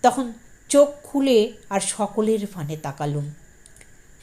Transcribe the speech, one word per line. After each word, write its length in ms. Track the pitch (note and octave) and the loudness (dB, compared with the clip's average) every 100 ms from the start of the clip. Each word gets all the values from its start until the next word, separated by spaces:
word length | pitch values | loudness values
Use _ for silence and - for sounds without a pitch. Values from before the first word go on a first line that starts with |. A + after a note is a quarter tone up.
তখন 300 | B3 B3 B3 A3+ - - - | 0 2 -6 -10 -20 -20 0
চোখ 200 | C#4 C#4+ D4 | 4 4 2
খুলে 480 | - C#4+ C4+ A#3 A3 - - | -6 -2 4 4 2 -4 -6
আর 100 | G3 | -4
সকলের 640 | - - G3+ - G#3+ A3 G3+ | -4 -4 -4 -2 0 0 -2
পানে 220 | F#3 D3 D#3 | -8 -8 -8
তাকালুম। 540 | D3 C3+ D3 D3 C#3+ D3 - - - - - - - - | -8 -6 -4 -4 -6 -12 -20 -20 -20 -20 -20 -20 -20 -20